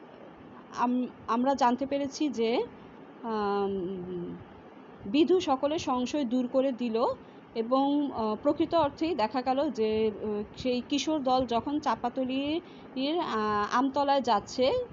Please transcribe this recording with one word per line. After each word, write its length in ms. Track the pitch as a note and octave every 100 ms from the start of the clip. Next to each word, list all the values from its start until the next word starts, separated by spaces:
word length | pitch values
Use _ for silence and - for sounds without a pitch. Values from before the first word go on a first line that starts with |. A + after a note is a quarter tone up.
| - - - - - - - C3
আম-, 300 | B3 B3+ B3 - -
আমরা 260 | A3+ B3+
জানতে 320 | C#4 B3 B3 C4+
পেরেছি 440 | C#4 C#4 - D4+
যে, 340 | G#3+ A3+ C4 A#4 - - - - -
আম, 1120 | A#3 G#3+ G3+ G3+ G3 G3 F3+ F#3+ F3+ F3+ F3 F3 - - - - - - G3+
বিধু 340 | C4 E4 F#4
সকলের 400 | D#4 C4+ C#4+ D#4+
সংশয় 460 | D4+ B3+ B3 D4+ B3+
দূর 220 | B3+ B3
করে 240 | C4 C4+
দিল 320 | A#3 A#3+ A3 C#4+ C5 - - - A3+
এবং, 560 | A3+ C4+ C#4 C#4+ C#4+
আহ, 240 | B3+ G#3+ G#3+
প্রকৃত 320 | C#4+ D4 E4 E4+
অর্থেই 400 | C#4+ C#4+ D#4+ D#4+
দেখা 260 | G#3+ C4
গেল 280 | C4 C4 D4+
যে, 420 | A3 A3 A3 A3 G#3
আহ, 200 | G#3+ G#3 G#3+ -
সেই 240 | B3+ B3 A#3+
কিশোর 340 | C#4+ D#4 D#4
দল 220 | B3+ B3+ B3
যখন 340 | A#3 C#4+ D4
চাপাতলির, 1400 | C#4+ A3+ A#3+ C4 B3+ C4 C#4+ E4 - - - C4 C4+ E4+
আহ, 560 | D4+ A3 G#3+ G#3 G#3 A#3+
আমতলায় 460 | C4+ C#4+ C#4+ C#4
যাচ্ছে, 640 | B3 G#3 - - B3+ B4 B4